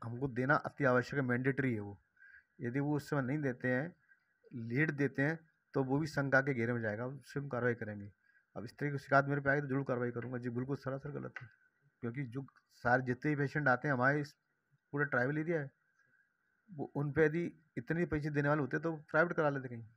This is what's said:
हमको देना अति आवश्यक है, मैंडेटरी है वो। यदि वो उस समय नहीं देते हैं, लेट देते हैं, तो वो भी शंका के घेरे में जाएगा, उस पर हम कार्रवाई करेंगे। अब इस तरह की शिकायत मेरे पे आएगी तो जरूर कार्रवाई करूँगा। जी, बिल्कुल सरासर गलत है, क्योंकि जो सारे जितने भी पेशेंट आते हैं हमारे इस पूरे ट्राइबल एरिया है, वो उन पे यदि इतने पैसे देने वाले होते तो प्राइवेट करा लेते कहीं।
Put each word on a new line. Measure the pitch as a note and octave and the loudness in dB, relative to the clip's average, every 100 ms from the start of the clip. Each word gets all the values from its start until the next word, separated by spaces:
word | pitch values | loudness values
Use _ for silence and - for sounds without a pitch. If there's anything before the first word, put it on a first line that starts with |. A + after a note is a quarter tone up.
हमको | A2+ A#2+ C#3 | -10 -6 -4
देना | A#2 C3 D3 | 0 2 2
अति | - - | 2 0
आवश्यक | C#3 B2 B2 C#3+ | 4 4 4 0
है, | B2+ | 2
मैंडेटरी | B2 C3 C3 C3 | 2 2 2 0
है | A2 | 0
वो। | G#2 G2+ _ _ - - _ - | -4 -12 _ _ -20 -20 _ -8
यदि | A#2+ C3 | -4 -2
वो | C#3+ D3 | 0 -2
उस | - | 0
समय | D3 | -2
नहीं | B2 D3+ | 0 0
देते | C#3+ A#2+ B2+ | -2 -2 0
हैं, | B2+ E3 - _ _ _ _ - | 0 -2 -8 _ _ _ _ -14
लेट | B2+ A2+ B2 D#3+ | -10 -2 2 2
देते | C#3+ C#3 C#3 | 2 0 2
हैं, | C#3+ D#3+ - _ _ | 0 -2 -8 _ _
तो | C#3+ | -2
वो | C3 C#3 | 2 0
भी | D#3 | 0
शंका | D3 C#3 C3+ | -2 2 4
के | C3+ | 4
घेरे | B2+ A2+ | 0 0
में | A#2+ | 0
जाएगा, | A2 G#2 B2 | -2 -4 -6
उस | C#3 - | -8 -10
पर | C#3+ | -8
हम | C#3+ | -4
कार्रवाई | B2 A#2+ | 0 0
करेंगे। | A#2 G#2+ G#2 G2+ - _ _ _ - | 0 -4 -8 -12 -16 _ _ _ -12
अब | G#2+ | -12
इस | - | -6
तरह | C#3+ | -4
की | C#3 | -4
शिकायत | - C#3 C#3 | 4 4 4
मेरे | C#3+ | 0
पे | C#3 | 0
आएगी | C#3+ | 0
तो | C#3+ | 0
जरूर | C3 | -2
कार्रवाई | C#3 B2 B2 | -2 -2 -2
करूँगा। | A#2+ A#2+ B2+ | -4 -6 -6
जी, | B2 | -6
बिल्कुल | A#2+ C3 C#3 | -4 -4 -6
सरासर | C3 C3+ D3 | -6 -8 -8
गलत | C#3 B2+ - | -10 -10 -12
है, | A#2 _ _ _ _ _ | -16 _ _ _ _ _
क्योंकि | A#2+ A#2+ | -6 -6
जो | C3 B2+ C3 _ _ _ | -6 -8 -10 _ _ _
सारे | A#2+ B2+ | 4 4
जितने | C3 B2 D3+ C#3+ | 4 0 0 0
भी | |
पेशेंट | C#3 D#3 C#3 | 0 2 2
आते | B2 D3+ | 2 2
हैं | B2+ | 2
हमारे | C3 D3 | 4 2
इस | C#3+ - _ _ _ _ _ | -2 -10 _ _ _ _ _
पूरे | C#3+ C#3+ | -2 0
ट्राइबल | B2+ B2+ D3+ | 2 2 0
एरिया | D#3 E3+ | -2 -4
है, | C#3 _ _ _ _ _ _ _ _ _ - | -4 _ _ _ _ _ _ _ _ _ -16
वो | D#3 - - | -10 -8 -4
उन | D3 | -2
पे | C#3+ D#3 | 2 2
यदि | E3 F3 - _ - | 2 -4 -8 _ -8
इतने | - E3 E3 | -4 -2 0
पैसे | D#3 D3+ | -2 0
देने | D3 C#3+ | 0 2
वाले | D3+ | 2
होते | B2+ D#3 | 0 -2
तो | D#3+ D#3+ | -4 -6
प्राइवेट | - D#3 E3+ | 0 2 2
करा | E3 D3+ | 2 0
लेते | C#3 B2+ | 0 -6
कहीं। | A#2 A2+ | -10 -14